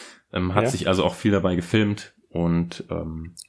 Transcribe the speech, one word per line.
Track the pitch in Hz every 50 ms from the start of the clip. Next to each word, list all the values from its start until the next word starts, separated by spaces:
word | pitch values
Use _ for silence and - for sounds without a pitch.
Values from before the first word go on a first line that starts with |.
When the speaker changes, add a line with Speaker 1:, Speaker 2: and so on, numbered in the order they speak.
| - - - - _ _
Speaker 1:
ähm, | - 92 90 90 90
hat | 104 110
Speaker 2:
Ja. | 123
Speaker 1:
sich | 131 - -
also | - 92 95 76
auch | 87 -
viel | - - 107
dabei | 101 95 85 92 90
gefilmt | 87 85 - - 110 107 104 104 - - - _ _ _ _
und, | - 87 85 85 85 85 85 85 - - - -
ähm, | 82 82 82 80 80 80 82 82 - - -